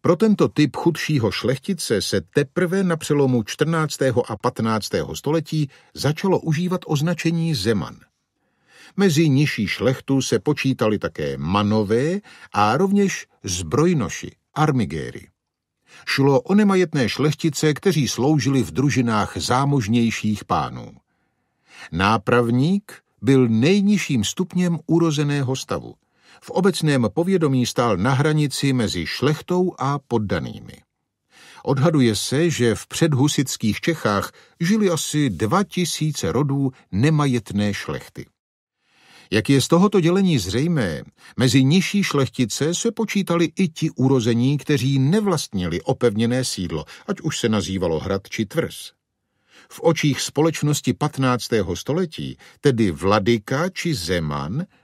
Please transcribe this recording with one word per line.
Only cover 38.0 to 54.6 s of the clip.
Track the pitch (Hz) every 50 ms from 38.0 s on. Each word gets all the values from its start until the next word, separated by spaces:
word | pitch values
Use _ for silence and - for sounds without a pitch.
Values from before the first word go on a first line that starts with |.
| - - - - - - _ _ _ _ _ _ _ _ _ _ _ _ _ _ _ _ - - - -
Jak | - 110 101 -
je | 139 135
z | - -
tohoto | 165 170 190 208 - 196
dělení | 160 165 175 196 196 185 165 123
zřejmé, | 87 92 92 120 143 175 175 147 110 90 78 65 55 - - _ - - - -
mezi | 123 131 - 139 131
nižší | 135 156 196 - - - 202 190
šlechtice | - - 143 135 131 - - 127 107 - - 139 156 175
se | - - 226
počítali | 220 - 226 208 - 202 185 - 175 170 170 156 -
i | - 196 160
ti | - - 160 160
urození, | - - 127 131 139 131 110 123 117 117 120 131 147 143
kteří | - - 151 135 113 135 139 135
nevlastnili | 131 139 180 220 214 202 175 139 - - - 95 90 85 82 87
opevněné | - - 131 - - 120 101 104 117 117 123 131 131
sídlo, | - - - 92 82 85 76 73 - - - - -
ať | 190 -
už | - 160 - -
se | - 113
nazývalo | 110 104 90 78 95 95 90 85 82 90
hrad | - 95 98 98 - -
či | - - 113
tvrz. | 95 - 160 80 78 - - - - - _ _ _ _ _ _ _ _ _ _ _ _ - - -
V | - - -
očích | 165 165 160 - 147 131 -
společnosti | - - - - 156 165 151 - - 147 147 - - - 117
patnáctého | - 151 147 - - 135 131 123 117 - - 123 110 95 95 90
století | 85 - - 135 175 190 165 - - 147 131 - - - - - _
tedy | - 147 127 110 113 98
vladyka | 82 73 85 98 104 107 98 107 120 110 - - 131 139 165 190
či | 190 - - 170 156
zeman | 104 85 78 92 87 80 76 73 71 71 76 104 143